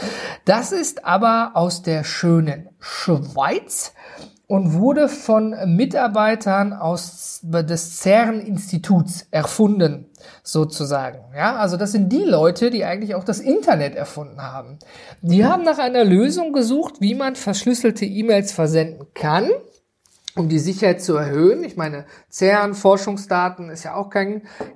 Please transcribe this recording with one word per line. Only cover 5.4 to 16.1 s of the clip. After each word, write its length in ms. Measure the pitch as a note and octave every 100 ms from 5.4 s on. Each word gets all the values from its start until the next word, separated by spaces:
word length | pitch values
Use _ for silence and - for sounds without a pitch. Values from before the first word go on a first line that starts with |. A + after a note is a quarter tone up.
| A3 G#3+ F#3 E3+
Mitarbeitern 960 | C4 - A#3+ G#3+ G#3+ A3 G3 G3 G3+
aus, 680 | G3+ D#3+ F3 - - - -
des 560 | E3 E3 D#3+ E3 - -
cern 420 | F#3 G#3+ A#3 A3
Instituts 840 | G#3 F#3+ - E3 - F3+ D3+ - -
erfunden, 760 | D#3 D3+ - G#3 G#3 D#3+ C#3+ - _ - -
sozusagen. 760 | - D#3 D#3 - C#3+ C#3+ C3 A#2 B2 C#3
Ja, 200 | G3+ A#3
also 200 | G3+ F3
das 160 | G3+
sind 180 | G#3 F#3
die 140 | C4+
Leute, 460 | G4 E3+ E3 F3 A#3+
die 140 | A#3
eigentlich 300 | E3+ F#3+ G#3+
auch 100 | F#3
das 140 | F#3 -
Internet 560 | C4 F#4 F4 F3+ C#3+
erfunden 480 | C3+ C#3+ - C#3+ C3+
haben. 360 | C3+ C3 A#2+ D3 - - - -
Die 240 | E3+ F3+
haben 180 | B3 F4+
nach 160 | E4 D4
einer 260 | B3+ B3
Lösung 500 | G#3+